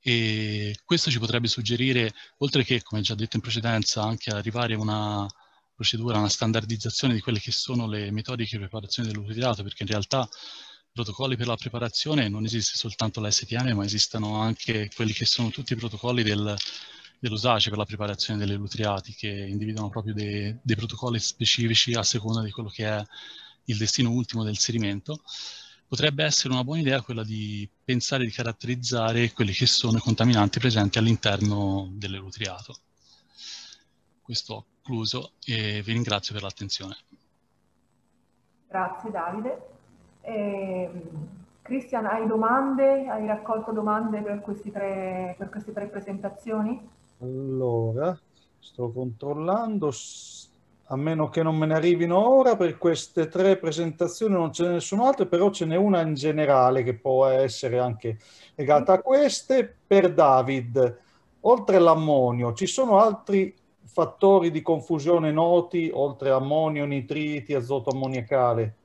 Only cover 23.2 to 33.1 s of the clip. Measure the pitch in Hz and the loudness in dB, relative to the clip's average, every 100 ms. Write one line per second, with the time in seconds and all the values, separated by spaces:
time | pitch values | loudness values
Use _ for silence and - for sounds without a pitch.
23.2 | - - - _ - 107 107 - 120 120 | -20 -20 -20 _ -6 -2 0 0 0 0
24.2 | 113 113 110 104 - 117 104 101 - 151 | -2 -4 -4 -2 -2 0 -2 -4 -8 -14
25.2 | - - - - - - _ 127 151 143 | -12 -16 -14 -16 -20 -20 _ 0 0 2
26.2 | 156 143 131 131 127 160 143 135 113 113 | 0 0 0 0 0 -2 0 0 -2 -8
27.2 | 107 107 104 104 101 _ - 123 - 135 | -6 -6 -6 -8 -10 _ -2 -2 0 -2
28.2 | 120 - 117 113 117 123 120 123 113 117 | -2 -4 -8 -6 -6 -6 -2 0 0 2
29.2 | 117 - 104 98 127 - 120 113 - 110 | 0 0 -2 2 2 2 2 0 2 2
30.2 | 120 117 101 110 127 110 104 117 113 113 | 4 6 4 2 2 2 2 2 2 2
31.2 | 110 98 104 101 98 98 95 98 101 95 | 2 2 0 0 0 -2 -4 -10 -8 -8
32.2 | 95 104 104 - - - _ _ _ | -12 -10 -10 -10 -16 -20 _ _ _